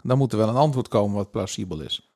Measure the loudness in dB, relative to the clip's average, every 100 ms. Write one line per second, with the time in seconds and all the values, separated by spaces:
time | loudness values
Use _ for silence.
0 | 0 2 2 2 2 4 2 2 0 0
1 | 2 -2 -4 -4 -6 -6 -8 -8 -8 -10
2 | _